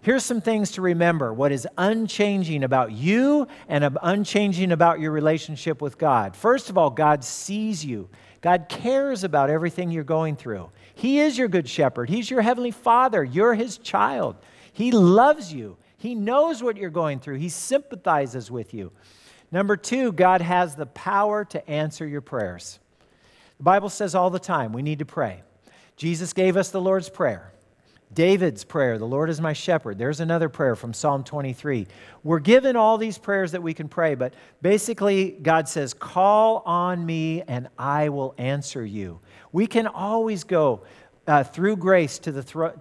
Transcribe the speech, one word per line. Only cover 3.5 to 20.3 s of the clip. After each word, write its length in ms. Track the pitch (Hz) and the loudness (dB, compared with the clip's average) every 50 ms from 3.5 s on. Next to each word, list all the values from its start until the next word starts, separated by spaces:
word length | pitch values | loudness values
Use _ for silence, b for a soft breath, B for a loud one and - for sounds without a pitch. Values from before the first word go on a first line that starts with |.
| B B B | B B B
and 160 | B - 143 147 | B 0 2 2
ab-, 140 | 143 131 - - | 2 0 0 0
unchanging 680 | 170 190 202 208 - - 202 208 202 185 170 185 180 | 0 0 0 -2 0 0 0 2 2 0 0 0 0
about 280 | 175 156 170 170 165 156 | 4 4 4 4 4 2
your 120 | 156 156 | -2 -2
relationship 720 | 151 156 147 156 160 156 - - 156 131 - 170 156 - | -2 0 2 2 0 0 -2 -8 -12 -8 -6 -6 -4 -4
with 160 | 151 139 - | -6 -8 -6
God. 380 | _ 165 151 131 117 104 98 92 | _ 2 2 4 2 2 0 -8
First 340 | - - 220 247 277 - - | -2 2 2 2 2 0 -2
of 80 | 196 | 2
all, 140 | 185 165 143 | 2 2 2
God 320 | 120 151 156 151 151 143 123 | 2 2 4 4 4 2 0
sees 600 | - - - - - 196 214 220 220 208 160 151 | -10 -12 -10 -10 -8 -6 -4 -4 -4 -4 -6 -6
you. 260 | 143 120 104 90 98 b b b b b b | -6 -8 -8 -8 -12 b b b b b b
God 260 | - 170 180 180 165 - | 2 2 2 2 0 -6
cares 540 | - - - 233 262 269 277 277 262 208 185 | -12 -6 -2 0 0 0 0 -2 -4 -4 -4
about 260 | 185 151 147 139 139 | 0 2 2 4 4
everything 400 | 151 160 165 170 160 - 180 170 | 2 0 0 -2 -4 -4 -6 -4
you're 140 | 165 165 147 | -4 -6 -2
going 320 | 135 160 160 160 160 147 | -2 0 0 0 -2 -4
through. 340 | - - 127 107 95 85 82 b b b b b | -6 -8 -8 -8 -8 -10 -14 b b b b b
He 260 | - - 254 269 294 | -6 -2 0 2 4
is 160 | 294 311 262 | 4 2 2
your 120 | 240 254 | 0 -2
good 200 | 220 175 180 151 | 0 0 0 -2
shepherd. 400 | 120 - - 147 131 - 123 120 120 | -2 0 2 2 2 2 -2 -4 -2
He's 180 | 180 240 233 - | -4 -4 -4 -2
your 140 | 262 254 208 | 0 2 2
heavenly 260 | 226 254 240 247 240 | 2 2 0 -2 -6
father. 540 | - - - 240 233 240 254 262 226 190 143 | -6 -4 2 4 4 4 4 4 2 0 -2
You're 320 | 127 123 170 214 240 233 | 0 0 2 2 4 2
his 240 | 208 233 247 185 - | 2 -2 -6 -8 -12
child. 560 | - - - - 202 240 277 240 190 123 98 - b b b b b b | -12 -4 0 2 2 2 0 -2 -4 -4 -6 -10 b b b b b b
He 200 | b - 214 247 | b -2 0 4
loves 600 | 240 220 185 175 185 214 247 285 302 302 233 170 | 6 6 8 8 8 8 8 6 4 2 -2 -12
you. 260 | 156 131 110 104 87 b b b b | -12 -12 -12 -12 -14 b b b b
He 160 | b - 226 247 | b -10 -8 -6
knows 480 | 220 202 214 247 285 302 330 320 220 | -4 -2 0 2 2 2 2 0 -2
what 160 | 240 247 220 | -4 -4 -4
you're 140 | 202 202 175 | -4 -8 -6
going 280 | 151 175 165 151 139 127 | -4 -2 -2 -2 -4 -6
through. 180 | - 151 139 | -8 -10 -8
He 120 | 131 160 180 | -6 -6 -8
sympathizes 1000 | 156 - - - 254 285 277 - 247 185 _ 190 165 147 139 123 120 131 113 98 | -8 -8 -6 -2 -2 -2 -2 -4 -18 -6 _ 0 0 0 0 -2 -6 -10 -10 -8
with 240 | 120 120 107 - - | -10 -10 -10 -10 -10
you. 160 | 110 95 85 b b b b b b b b b b b b | -12 -12 -12 b b b b b b b b b b b b
Number 240 | 160 180 196 202 208 | -2 -2 0 0 0
two, 360 | - - - 247 262 262 240 | -2 -2 -4 -2 -2 0 -2
God 300 | 180 151 180 180 | 2 4 4 4